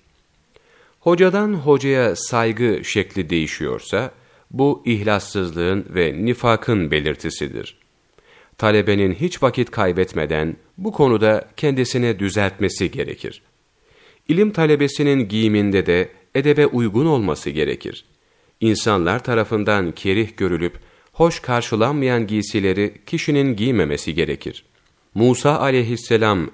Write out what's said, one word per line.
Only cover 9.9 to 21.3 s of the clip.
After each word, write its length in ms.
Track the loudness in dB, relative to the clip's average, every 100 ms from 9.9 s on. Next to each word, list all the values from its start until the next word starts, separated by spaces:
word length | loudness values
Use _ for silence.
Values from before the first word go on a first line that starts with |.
| 0 -2 -2 -2 -2 -2 -6 _ -8
bu 140 | -8
konuda 560 | 2 2 4 2 2 -2 -4
kendisini 600 | -2 0 -2 0 0 0
düzeltmesi 720 | -2 0 -2 0 -4 0 -4
gerekir. 520 | -4 -8 -8 -12 -14 _ _ _ _ _ _ _ _ -2
İlim 220 | 2 2
talebesinin 800 | 2 2 4 2 0 2 2 0
giyiminde 580 | 0 2 4 4 2 2
de 220 | 2 0 -6 _
edebe 320 | -2 2 4 2
uygun 400 | 2 0 2 2
olması 440 | 2 0 -4 -4
gerekir. 540 | -2 -2 -2 -8 -14 _ _ _ _ _ -2
İnsanlar 640 | 0 2 2 0 0 -2
tarafından 680 | -2 -2 0 -2 0 0 -2
kerih 440 | -4 -2 0 -2 -2
görülüp 360 | -2 -2 -4 -6 -20 _ _
hoş 280 | 0 0